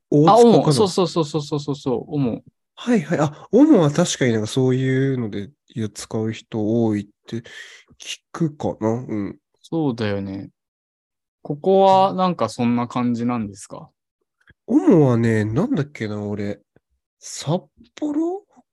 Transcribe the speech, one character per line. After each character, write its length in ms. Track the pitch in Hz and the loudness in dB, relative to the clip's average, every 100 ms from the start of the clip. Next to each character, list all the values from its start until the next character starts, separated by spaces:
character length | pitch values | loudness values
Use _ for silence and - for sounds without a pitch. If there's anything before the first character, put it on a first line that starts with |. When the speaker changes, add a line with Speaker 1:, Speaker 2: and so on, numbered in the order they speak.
| - | -2
Speaker 1:
か 100 | 147 156 | 2 6
な？ 60 | |
Speaker 2:
あ、 40 | 220 | 8
オ 260 | 240 175 151 | 8 6 4
モ。 80 | |
そ 100 | 147 | 2
う 40 | 202 | 0
そ 140 | 196 | 0
う 40 | 170 | -2
そ 140 | 175 | -2
う 40 | 151 | -2
そ 140 | 160 | -4
う 20 | |
そ 140 | 147 151 | -4 -6
う 40 | |
そ 100 | 143 | -6
う 40 | 139 | -8
そ 200 | 139 117 | -4 -6
う、 80 | - | -4
オ 100 | 151 | -4
モ。 260 | 127 - - _ _ - | -4 -4 -12 _ _ -10
Speaker 1:
は 200 | 240 233 | -2 -2
い 60 | |
は 140 | 147 165 | 0 -2
い。 40 | |
あ、 280 | 151 - - | -2 -4 0
オ 120 | 220 | 4
モ 160 | 311 240 | 6 6
は 120 | 151 | 4
確 280 | 147 175 - | 2 -2 0
か 60 | 131 | 0
に 80 | |
な 60 | 113 | 0
ん 20 | |
か 60 | 107 | -2
そ 220 | - 131 | 0 0
う 60 | 127 | 0
い 380 | 131 131 135 | 0 0 0
う 40 | 131 | -2
の 120 | 113 | -6
で、 220 | 101 98 _ _ - | -8 -12 _ _ -8
い 60 | |
や、 80 | 107 | -8
使 300 | - - 117 | -10 -8 -6
う 140 | 110 | -4
人 500 | 110 - 113 107 117 | -6 -8 -4 0 0
多 120 | 113 104 | 0 -2
い 40 | |
っ 60 | 101 _ - | -6 _ -12
て 120 | 113 - - - - _ - | -12 -12 -20 -20 -20 _ -20
聞 200 | - - _ | -16 -16 _
く 240 | - 160 147 | -4 -4 -4
か 200 | 98 - | -8 -4
な。 80 | 110 | -2
う 260 | 117 127 107 | -4 -6 -8
ん。 240 | 98 - _ _ | -8 -12 _ _
Speaker 2:
そ 300 | - 165 147 | -8 -4 -4
う 40 | 117 | -4
だ 120 | 107 | -4
よ 140 | 101 | -4
ね。 280 | 98 92 - _ _ _ _ _ _ _ _ _ | -8 -10 -14 _ _ _ _ _ _ _ _ _
こ 140 | - 147 | -12 -6
こ 260 | 185 190 | 0 4
は 320 | 196 190 190 | 6 4 2
な 140 | 185 185 | 0 -2
ん 80 | 170 | -2
か 140 | 113 | -4
そ 160 | - 120 | -2 -2
ん 100 | 120 | -2
な 120 | 120 | -4
感 260 | 127 123 | -4 -2
じ 120 | 117 120 | -2 -4
な 120 | 120 | -4
ん 100 | 101 | -8
で 80 | 101 | -12
す 120 | - | -18
か？ 220 | - - _ _ _ _ _ _ _ - | -18 -20 _ _ _ _ _ _ _ -2
Speaker 1:
オ 80 | 269 | 2
モ 300 | 359 180 135 | 6 6 6
は 100 | 117 | 4
ね、 280 | 117 110 107 | 2 2 0
な 220 | 110 254 | -2 -2
ん 80 | 226 | -2
だ 80 | |
っ 80 | 143 | -4
け 160 | - 107 | -8 -8
な、 140 | 104 | -8
俺。 380 | 104 104 101 101 _ _ _ _ _ _ | -8 -6 -8 -10 _ _ _ _ _ _
札 440 | - - - 180 - _ _ - | -18 -10 -6 -6 -6 _ _ -10
幌？ 460 | 302 294 330 381 - _ _ | -6 -4 -4 -6 -14 _ _